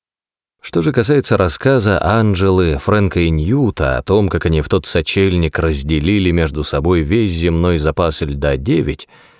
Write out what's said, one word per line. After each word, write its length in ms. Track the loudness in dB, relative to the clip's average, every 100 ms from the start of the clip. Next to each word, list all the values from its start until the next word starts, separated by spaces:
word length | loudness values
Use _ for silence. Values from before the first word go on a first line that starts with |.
| _ _ _ _ _ _
Что 200 | -6 -2
же 120 | 0
касается 440 | -2 0 0 0 0
рассказа 680 | 0 -2 0 0 2 0
Анджелы, 760 | 0 2 2 2 2 2 2 0
Фрэнка 420 | 0 0 2 0
и 100 | 0
Ньюта 680 | 0 0 0 0 0 -2 -2
о 40 |
том, 260 | 0 2 2
как 180 | 0 0
они 160 | 0
в 60 | 0
тот 180 | -2 0
сочельник 720 | -2 -2 0 2 2 0 0
разделили 720 | 0 0 -2 0 2 2 2
между 340 | 2 0 -2
собой 380 | -4 -2 2 2
весь 300 | 2 0 0
земной 460 | 0 0 2 2 2
запас 440 | 0 0 -2 -2
льда 340 | -4 -2 -2 -2
девять, 500 | 0 -2 -2 -6 -12 -20 -20